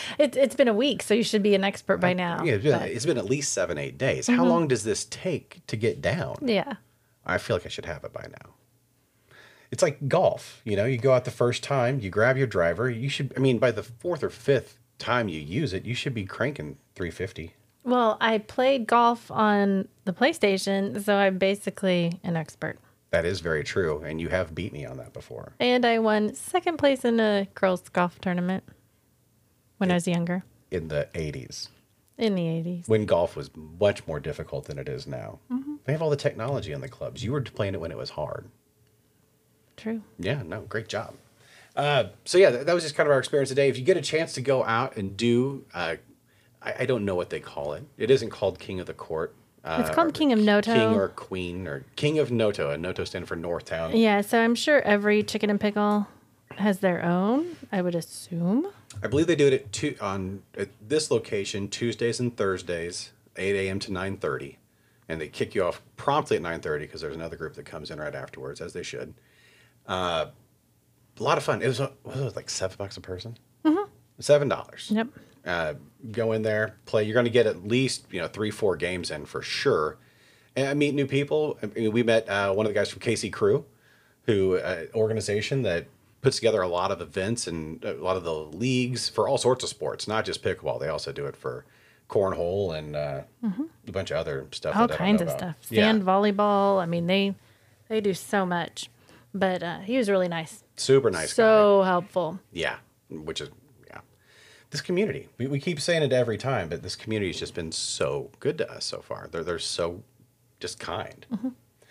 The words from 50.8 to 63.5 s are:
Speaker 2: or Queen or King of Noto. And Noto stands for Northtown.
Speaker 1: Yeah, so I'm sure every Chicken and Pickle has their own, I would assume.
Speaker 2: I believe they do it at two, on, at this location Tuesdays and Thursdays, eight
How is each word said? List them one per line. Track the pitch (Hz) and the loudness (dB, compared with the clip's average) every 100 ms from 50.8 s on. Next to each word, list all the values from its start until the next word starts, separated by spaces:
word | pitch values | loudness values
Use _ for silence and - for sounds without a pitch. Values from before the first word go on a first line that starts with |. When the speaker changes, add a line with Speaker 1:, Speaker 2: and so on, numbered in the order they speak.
| 220 - | 4 2
Speaker 2:
or | - | 0
Queen | - - 92 90 90 87 | -4 -8 -6 -6 -6 -6
or | 69 - | -8 -10
King | - 147 156 | -2 0 2
of | 120 | 2
Noto. | 117 107 98 71 | 2 2 2 -2
And | 73 | -2
Noto | 90 92 | -4 -6
stands | 90 92 85 | -6 -8 -6
for | 85 | -6
Northtown. | 87 82 - 82 82 226 | -4 -6 -4 -6 0 2
Speaker 1:
Yeah, | 220 202 | 4 2
so | 202 233 | 2 2
I'm | 233 240 | 2 2
sure | - 285 | 4 4
every | 208 208 208 214 | 4 2 4 2
Chicken | 208 214 208 | 0 -2 0
and | 208 | 0
Pickle | 208 208 208 208 208 - _ _ - - | 0 2 2 2 -2 -8 _ _ -14 -2
has | 208 185 | 0 2
their | 190 170 | 2 2
own, | 170 180 202 269 349 320 - | 2 2 2 2 -2 -8 -6
I | 196 | -2
would | 180 | 0
assume. | 170 - - - 170 175 240 392 - - 101 | -2 -4 -12 -8 -2 2 2 0 -8 -18 -8
Speaker 2:
I | 107 | 0
believe | 143 170 | 2 4
they | 147 | 6
do | 143 | 6
it | |
at | - - | 4 0
two, | - 147 - | -6 -4 -4
on, | 101 98 92 98 - - | -4 -2 -4 -8 -10 -8
at | 98 - 107 | -8 -8 -2
this | 156 151 | -2 2
location | 117 - 104 101 101 101 | 0 0 -4 -2 -4 -6
Tuesdays | - 120 107 117 113 | -2 -4 0 -2 0
and | 123 120 | -2 0
Thursdays, | 98 92 - 85 87 - - - _ - | 0 -2 -4 -6 -6 -10 -14 -18 _ -4
eight | 95 | 0